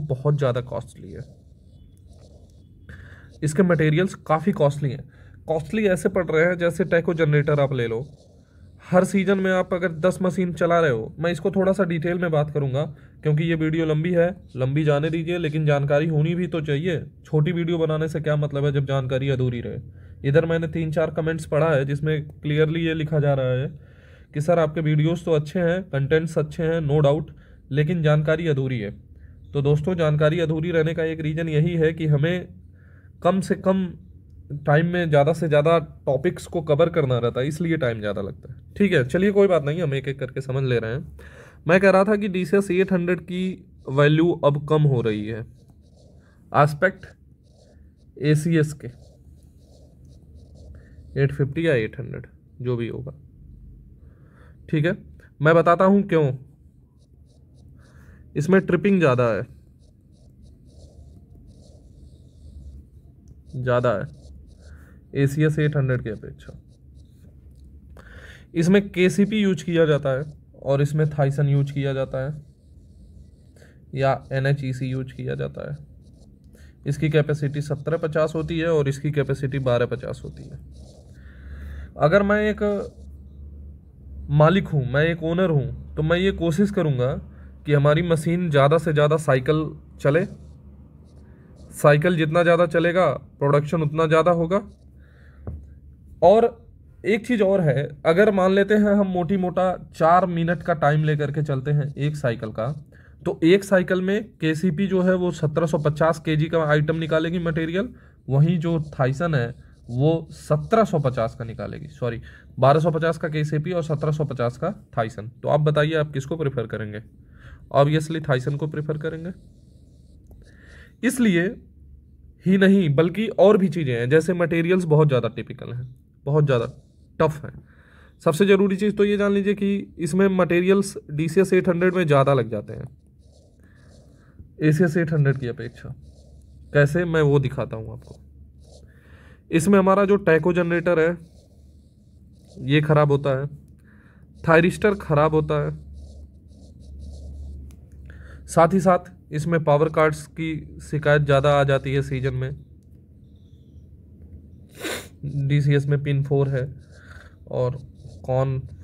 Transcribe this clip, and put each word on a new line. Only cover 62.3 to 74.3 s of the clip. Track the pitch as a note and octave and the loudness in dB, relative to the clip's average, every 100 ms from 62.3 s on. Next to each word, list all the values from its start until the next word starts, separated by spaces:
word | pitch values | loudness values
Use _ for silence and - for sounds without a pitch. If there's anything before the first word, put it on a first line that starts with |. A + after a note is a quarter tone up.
| - - - - - - - - - - - - C3 | -20 -20 -20 -18 -18 -20 -20 -20 -20 -20 -20 -14 -6
ज़्यादा | B2 B2 A#2+ | -2 0 0
है | G2+ G2 - - - - - - - - - - C3+ | -2 -6 -14 -20 -20 -20 -20 -20 -20 -20 -20 -10 -2
एसीएस | C3+ D3+ D#3 D3+ | -2 0 0 0
एट | D3+ D3 | -2 0
हंड्रेड | C3 B2 | -2 -2
की | A#2 | -4
अपेक्षा। | G2+ - - - - - - - - - - - - - - - - - - - - - - - | -10 -12 -18 -20 -20 -20 -20 -20 -20 -20 -20 -20 -20 -20 -20 -20 -20 -20 -20 -20 -20 -20 -20 -8
इसमें | E3 E3 G3+ G3+ | 0 4 4 2
केसीपी | F#3+ F3+ F#3 G3+ G#3+ | 2 2 2 0 2
यूज़ | G3 D#3+ E3 | 0 0 0
किया | E3 D#3 | 2 2
जाता | C#3+ C#3+ | 2 0
है | C3 D3+ - - - | -4 -6 -14 -20 -10
और | - C#3 | -2 0
इसमें | D3 D3+ D3+ | 0 0 -2
Thyssen | - C#3 C#3 C#3+ | 0 0 0 0
यूज़ | C#3 C#3 | 0 0
किया | C#3+ C#3 | -4 -4
जाता | C3+ C3 C3 | -4 -4 -6
है | C3+ D3+ - - - - - - - - - - - - - - - | -6 -10 -16 -20 -20 -20 -20 -20 -20 -20 -20 -20 -20 -20 -20 -20 -12
या | C3+ C3+ C3 - | -2 0 -2 -4